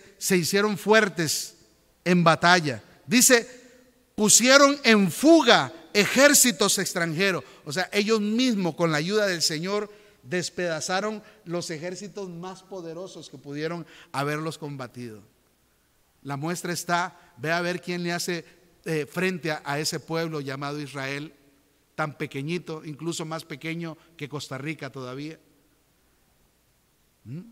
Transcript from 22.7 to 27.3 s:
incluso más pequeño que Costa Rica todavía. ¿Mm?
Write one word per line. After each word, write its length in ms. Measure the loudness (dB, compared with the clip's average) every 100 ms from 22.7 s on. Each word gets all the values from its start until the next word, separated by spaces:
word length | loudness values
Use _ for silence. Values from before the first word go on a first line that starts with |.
| -12 -12
incluso 400 | -10 -8 -6 -8
más 180 | -10
pequeño 540 | -10 -12 -10 -8 -10 -12 _ -16
que 120 | -12
Costa 280 | -10 -10 -10
Rica 320 | -10 -10 -10
todavía. 480 | -12 -12 -12 -14 -16 _ _ _ _ _ _ _ _ _ _ _ _ _ _ _ _ _ _
¿Mm? 160 | -16